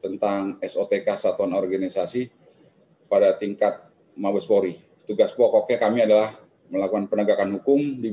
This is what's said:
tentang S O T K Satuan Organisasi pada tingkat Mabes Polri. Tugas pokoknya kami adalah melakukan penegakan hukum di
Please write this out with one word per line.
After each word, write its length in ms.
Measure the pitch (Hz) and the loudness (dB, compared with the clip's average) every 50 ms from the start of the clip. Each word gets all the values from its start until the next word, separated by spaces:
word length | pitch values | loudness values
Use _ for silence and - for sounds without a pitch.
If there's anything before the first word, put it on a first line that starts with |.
tentang 560 | - 95 95 - - 104 101 98 98 98 98 - - | -6 -8 -6 -2 -2 -2 -2 -2 -4 -4 -6 -6 -8
S 160 | 95 - - | -8 -4 -4
O 80 | 101 - | -2 -2
T 80 | 104 98 - | -2 -2 0
K 80 | - 101 | -2 -4
Satuan 400 | 98 - 95 90 - 101 95 87 | -2 -2 -2 -2 0 -2 -2 0
Organisasi 720 | 98 98 92 95 95 95 90 90 95 90 87 - 123 127 123 _ _ _ _ _ _ _ _ _ _ _ _ _ _ _ | -2 -2 -2 -2 -2 -4 -4 -4 -4 -4 -4 -4 -6 -6 -6 _ _ _ _ _ _ _ _ _ _ _ _ _ _ _
pada 320 | _ 104 98 101 98 95 | _ 2 4 4 4 2
tingkat 480 | - 107 101 101 - 107 101 - - - _ _ _ _ _ _ | 0 -2 -6 -2 0 -2 -2 -2 -4 -14 _ _ _ _ _ _
Mabes 320 | - 98 98 101 101 90 - | -6 -4 -2 -2 -2 0 2
Polri. 320 | 110 98 95 90 85 - _ _ _ _ _ | 2 2 2 0 -6 -8 _ _ _ _ _
Tugas 320 | - 104 101 107 95 - | -10 0 0 0 0 2
pokoknya 400 | - 120 107 - 107 104 - 123 | 2 2 4 4 2 2 2 -2
kami 320 | 117 110 107 113 120 113 107 | 0 2 0 2 2 4 6
adalah 240 | 107 107 110 110 - - - _ _ _ _ _ | 6 4 4 2 -4 -12 -20 _ _ _ _ _
melakukan 400 | 85 95 98 95 104 104 101 - | -4 -4 -2 -2 -2 -2 -2 -2
penegakan 480 | - 104 104 101 104 - 98 98 101 95 | -2 -2 2 2 2 2 2 -2 -2 -4
hukum 400 | - 135 139 143 143 147 135 127 | 0 2 2 2 2 -2 -6 -6
di 80 | 113 113 | -6 -4